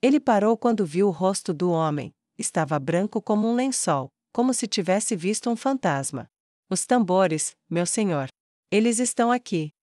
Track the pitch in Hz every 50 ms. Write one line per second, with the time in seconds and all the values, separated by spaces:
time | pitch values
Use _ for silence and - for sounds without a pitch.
0 | - 254 277 302 - - 233 202 202 214 233 220 - 247 233 208 208 160 143 175
1 | 196 202 180 147 185 185 196 - - - 175 143 180 180 170 160 160 156 151 147
2 | 123 151 - _ _ _ _ _ - - - 180 160 143 151 147 139 143 160 170
3 | 196 208 - 220 - - 220 208 214 226 233 240 254 269 254 - - - 156 139
4 | 131 139 _ _ _ _ _ - 240 254 254 - - 202 - - 185 170 185 202
5 | 220 - 233 180 156 185 214 - - 240 233 226 - 277 277 262 - 175 147 139
6 | 139 - - 131 107 - _ _ _ _ _ _ _ _ 190 180 - - 254 247
7 | 226 175 180 185 190 180 156 156 - - - _ _ _ 165 170 175 175 - -
8 | 214 196 170 143 135 131 _ _ _ _ _ _ _ _ - 202 220 233 233 214
9 | 254 240 - - 233 233 247 247 247 - - 170 156 151 _ _